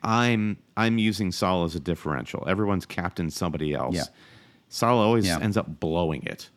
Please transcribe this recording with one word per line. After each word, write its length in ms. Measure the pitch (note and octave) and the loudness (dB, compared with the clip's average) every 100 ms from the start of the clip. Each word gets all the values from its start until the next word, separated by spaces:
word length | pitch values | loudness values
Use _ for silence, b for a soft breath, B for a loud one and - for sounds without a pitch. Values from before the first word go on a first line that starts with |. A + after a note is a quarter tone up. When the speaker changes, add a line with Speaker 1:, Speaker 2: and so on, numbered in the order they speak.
Speaker 1:
"I'm, 540 | A2+ A2+ A#2+ A2 G#2+ G2+ _ - | 0 2 4 2 0 -4 _ 0
I'm 200 | A2+ A2+ | 2 2
using 320 | A2 G2 F#2+ | 2 0 -2
Salah 340 | - F#2 F#2 E2+ | 0 2 2 0
as 80 | E2 | -2
a 40 | |
differential." 640 | D#2+ D#2+ D#2 C#2 - - - | -4 -4 -2 -4 -4 -6 -2
Everyone's 380 | F#2+ G#2 F#2+ - | 0 2 0 -4
captained 460 | - F2 - E2 | -6 -6 -4 -4
somebody 420 | - F2+ D#2 D2+ | -2 -4 -2 -2
else. 200 | C#2 B1+ E2+ | -2 -2 -2
Speaker 2:
Yeah. 80 | - B B B B B B | -4 B B B B B B
Speaker 1:
Salah 360 | - A#2 B2 | -2 2 4
always 220 | G#2+ A#2 F#2+ | 4 4 2
Speaker 2:
Yeah. 120 | D#2+ | 2
Speaker 1:
ends 160 | G#2+ G2+ | 0 0
up 220 | - D#2 | -2 -4
blowing 420 | E2 E2 E2 D2 | -2 0 0 -2
it 240 | - - - | -6 -10 -14